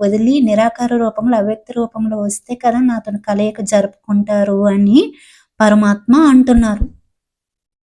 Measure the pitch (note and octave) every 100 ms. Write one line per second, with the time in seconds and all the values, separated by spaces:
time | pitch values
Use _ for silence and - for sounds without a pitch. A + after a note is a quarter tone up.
0 | G3+ G#3+ A3+ C#4+ A3+ G#3 A3+ A3+ A#3+ A#3+
1 | A3+ G#3+ A#3 A3+ G3+ A3 - A#3+ A#3 A3
2 | A3 G#3+ G#3 G3+ - B3 B3 A#3 B3+ A3+
3 | A3 G#3 - G3+ G#3+ G#3+ G3+ G#3 G3+ -
4 | - G3+ G3+ G#3 G3+ G3 G3+ G3 G3+ B3+
5 | A4 - _ _ _ _ G#3+ G#3+ G#3 G3+
6 | - C4+ D#4 B3+ B3+ A#3+ A3+ G#3 - -
7 | _ _ _ _ _ _ _ _